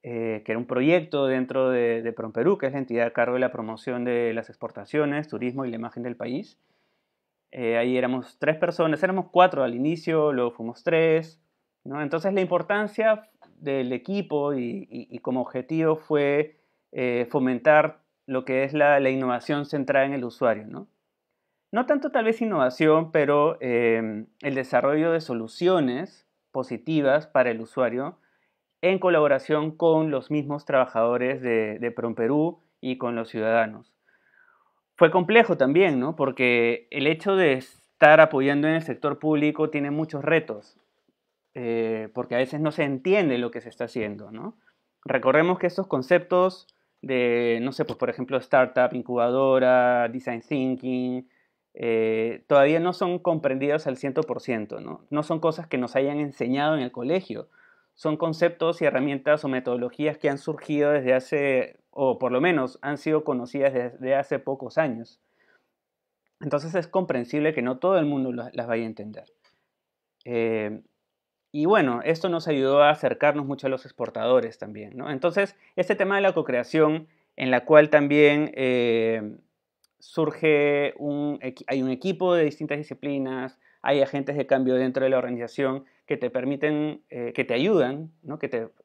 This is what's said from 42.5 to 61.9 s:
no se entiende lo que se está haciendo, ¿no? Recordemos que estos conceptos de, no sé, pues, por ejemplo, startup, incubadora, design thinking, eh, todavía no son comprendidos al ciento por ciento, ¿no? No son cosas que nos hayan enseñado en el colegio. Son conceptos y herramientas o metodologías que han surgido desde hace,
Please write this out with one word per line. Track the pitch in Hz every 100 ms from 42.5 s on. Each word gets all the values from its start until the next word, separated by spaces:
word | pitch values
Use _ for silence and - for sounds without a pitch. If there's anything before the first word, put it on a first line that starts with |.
| 151
no | 156
se | 147
entiende | 143 135 185 202 165 123
lo | 120
que | 117
se | 113
está | -
haciendo, | 120 123 107 101 101
¿no? | 110 190 - _ _ _ _
Recordemos | - 131 127 143 170 180
que | 180
estos | 175 190
conceptos | - - 180 180 180 185 185 _ _ _ _
de, | 131 127 123 120 120 113
no | 127
sé, | 131
pues, | 147 117
por | 123
ejemplo, | 117 127 135
startup, | - 135 127 127 123
incubadora, | 127 117 123 117 131 135 131 127 127 123 120 117
design | 123 131 117
thinking, | - 135 131 127 127 127 127 127 127 _ _ _ _
eh, | - 117 113 110 110 113 120 _
todavía | 143 139 160
no | 175
son | 175 180 175
comprendidos | 175 160 143 131 143 156 147
al | 127
ciento | 139 135
por | 156 117
ciento, | - 117 104 -
¿no? | 60 78 _
No | 147
son | 156 160
cosas | 165 160 165
que | 135
nos | 120 131
hayan | 139 147
enseñado | 147 - 120 135 147
en | 156
el | 123
colegio. | - 123 185 185 110 - _ _ _ _
Son | _ 156 151
conceptos | 165 160 170 170 165 170
y | 151
herramientas | 131 143 139 147 151
o | 143
metodologías | 131 127 123 123 - 151 151
que | 147
han | 139
surgido | - 151 - 147 147
desde | 147 127
hace, | 127 127 151 143 127 - - _